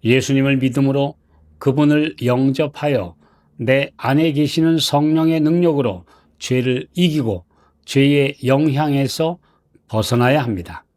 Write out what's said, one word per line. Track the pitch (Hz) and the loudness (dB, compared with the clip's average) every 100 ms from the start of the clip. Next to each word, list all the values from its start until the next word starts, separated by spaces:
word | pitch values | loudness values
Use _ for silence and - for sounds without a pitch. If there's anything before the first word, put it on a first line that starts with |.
예수님을 | 113 127 127 135 135 135 | 2 0 2 0 2 0
믿음으로 | 127 127 139 135 139 - _ _ _ _ | 0 0 0 0 -4 -8 _ _ _ _
그분을 | - 135 147 147 151 - | -2 2 2 2 0 -4
영접하여 | 123 123 135 131 151 - 147 135 90 - _ _ _ _ | -2 0 0 0 -4 -2 -2 -2 -4 -14 _ _ _ _
내 | 113 135 139 _ | 0 0 0 _
안에 | 120 139 160 | -2 2 2
계시는 | 143 147 156 160 165 | 0 -2 0 0 2
성령의 | - 143 151 160 160 160 | 0 0 2 2 2 2
능력으로 | 151 170 175 147 123 92 90 _ _ _ | 0 2 2 0 -2 -4 -14 _ _ _
죄를 | - 127 123 127 - - | -4 -2 0 -2 -4 0
이기고 | 175 151 117 95 - _ _ _ - | 0 0 -4 -6 -10 _ _ _ -4
죄의 | 135 139 143 139 - 123 | 0 2 2 0 -2 -2
영향에서 | 135 156 139 151 139 135 - 160 175 _ _ _ _ _ | 0 2 0 0 0 -2 -2 -4 -4 _ _ _ _ _
벗어나야 | 110 104 120 123 147 | -4 0 2 2 2
합니다. | 120 98 87 85 _ | 0 -6 -8 -16 _